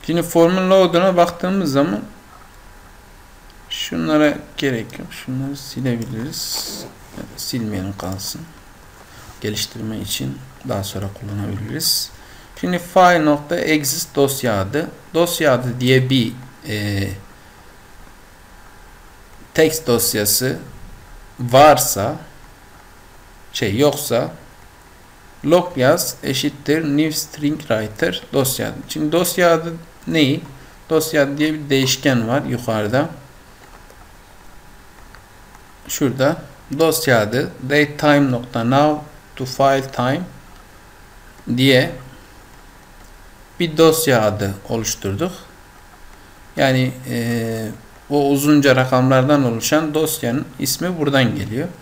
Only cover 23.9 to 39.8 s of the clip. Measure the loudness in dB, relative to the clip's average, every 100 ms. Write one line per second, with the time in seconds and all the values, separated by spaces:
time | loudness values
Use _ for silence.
23.9 | 2 -2 -2 -2 -10 -20 -20 -20 -20 -20
24.9 | -20 -20 -20 -20 -8 2 2 2 0 2
25.9 | 2 -2 -6 -6 -2 -4 -6 -2 0 2
26.9 | 0 0 -2 -8 -4 -4 -4 -2 -2 -2
27.9 | -4 -4 -4 -4 -2 0 -2 -6 -8 -10
28.9 | -4 0 0 0 2 4 2 -2 -12 -16
29.9 | -14 -2 2 2 0 -6 -20 -20 -20 -2
30.9 | -2 2 0 0 0 -2 -2 0 0 2
31.9 | 0 2 2 0 -2 -2 -6 -2 -2 0
32.9 | 0 -2 -8 -20 -20 -20 -20 -20 -20 -20
33.9 | -20 -20 -20 -20 -20 -20 -20 -20 -20 -20
34.9 | -20 -20 -20 -20 -20 -20 -20 -20 -20 -12
35.9 | -2 -2 2 0 0 -10 -20 -10 0 2
36.9 | 2 2 2 2 -2 -4 -8 0 2 2
37.9 | 2 4 4 4 0 -4 -4 2 4 4
38.9 | 2 -8 -20 -20 -10 -10 2 2 2